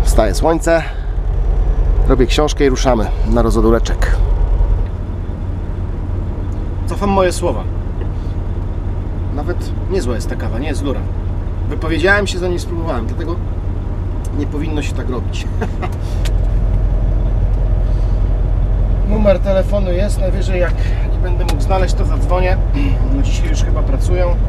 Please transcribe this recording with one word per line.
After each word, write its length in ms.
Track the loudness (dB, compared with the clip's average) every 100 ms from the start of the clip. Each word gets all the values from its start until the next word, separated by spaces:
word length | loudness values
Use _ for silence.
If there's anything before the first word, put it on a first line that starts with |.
Wstaje 320 | 2 2 2 2
słońce, 480 | 2 2 2 0 0 -6 -4 -4 -2 0 0 2 2 2 2 2 4
robię 180 | 4 4
książkę 400 | 2 0 2 2
i 40 |
ruszamy 380 | 2 2 2 0 0 2
na 120 | 2
rozoduleczek. 760 | 2 4 4 2 2 0 2 2 2 2 2 2 2 2 -2 -4 -8 -8 -6 -6 -6 -6 -6 -6 -4 -4 -4 -4 -4 -4 -6 -4 -4 -4 -4
Cofam 240 | -2 0
moje 220 | 2 2
słowa. 320 | 0 -2 -2 -4 -4 -4 -4 -4 -4 -4 -4 -4 -4 -4 -4 -4 -4 -4 -4 -4 -4
Nawet 360 | -4 -4 -4 -4 -2
niezła 240 | -2 -2 -4
jest 140 | -4
ta 60 | -4
kawa, 240 | -4 -4
nie 80 | -4
jest 160 | -2
lura. 160 | -2 -4 -4 -4 -4 -4 -4 -4 -4
Wypowiedziałem 580 | -2 -2 0 2 2 0
się, 120 | -2
zanim 200 | -2 -2
spróbowałem, 460 | -4 -4 -2 -2 -4
dlatego 300 | -4 -4 -4 -4 -4 -4 -4 -4 -4 -4 -4 -4 -4
nie 80 | -4
powinno 340 | -2 -2 -2
się 120 | -2
tak 160 | -2 -4
robić. 380 | -4 -4 -4 -4
<laughs> 0 | -2 -2 -2 -4 -4 -2 0 0 2 2 2 2 2 2 2 2 2 2 2 2 2 2 2 2 2 2 2 2 2 2 2 2 2 2 2 2
Numer 300 | 4 4 4
telefonu 520 | 2 0 2 0 0
jest, 280 | 0 0 0
najwyżej 400 | 0 0 0 2
jak 140 | 2 0 0 0 0
nie 60 | 0
będę 280 | 0 0 2
mógł 160 | 2
znaleźć, 320 | 2 2 2
to 120 | 2 2
zadzwonię. 520 | 2 2 2 2 2 2 2
<clears throat> 400 | 2 2 2 2
No, 60 |
dzisiaj 280 | 2 2 0
już 140 | 2
chyba 200 | 2 2
pracują. 520 | 2 2 2 2 2 2